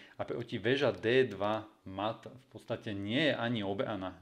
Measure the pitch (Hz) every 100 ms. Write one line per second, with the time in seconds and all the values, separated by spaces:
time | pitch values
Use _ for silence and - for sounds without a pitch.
0 | - - 104 - 113 120 101 139 135 101
1 | 110 131 127 95 104 107 - - 98 95
2 | 107 113 110 127 _ 104 - 117 117 101
3 | 98 123 156 113 117 117 98 101 123 101
4 | 92 87